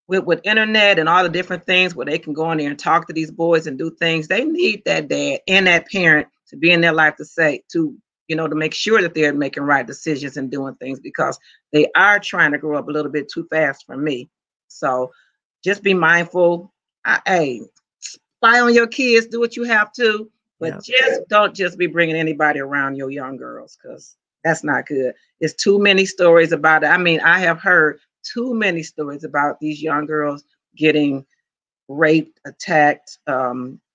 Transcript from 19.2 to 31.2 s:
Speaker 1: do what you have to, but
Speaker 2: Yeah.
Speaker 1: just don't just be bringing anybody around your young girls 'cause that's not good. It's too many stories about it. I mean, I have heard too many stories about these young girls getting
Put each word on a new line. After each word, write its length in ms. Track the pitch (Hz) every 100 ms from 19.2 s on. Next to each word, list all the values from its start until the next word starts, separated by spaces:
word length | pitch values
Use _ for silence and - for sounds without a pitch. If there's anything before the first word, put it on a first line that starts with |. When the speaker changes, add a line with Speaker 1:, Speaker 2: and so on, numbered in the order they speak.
| 226
Speaker 1:
do 120 | 233
what 160 | 233 240
you 80 |
have 280 | 240 220 214
to, 340 | - 226 214 214 _ _ -
but 160 | 160 - -
Speaker 2:
Yeah. 100 | 254 262
Speaker 1:
just 200 | - -
don't 260 | 208 202
just 240 | - 180 180
be 80 | 175
bringing 300 | 160 165 160
anybody 420 | 160 147 151 147
around 360 | 139 143 135 139
your 140 | 135
young 260 | 139 131 131
girls 420 | 123 120 120 _
'cause 360 | 123 120 - _ _ _
that's 200 | 160 156
not 220 | 151 127 -
good. 280 | 143 127 - _ -
It's 140 | 156
too 240 | - 202 202
many 260 | 202 190
stories 480 | 190 - 180 170 160
about 300 | 156 156 156
it. 40 | 147
I 100 | 180
mean, 220 | 175 160
I 180 | 165 180
have 180 | 175 165
heard 380 | 190 180 156 143 _ _
too 320 | - 240 254
many 280 | 226 202 165
stories 420 | 160 - 143 143
about 340 | 156 143 147 -
these 220 | 151 147
young 220 | 156 147 151
girls 380 | 151 147 143 _ _ _ -
getting 480 | 151 151 143 135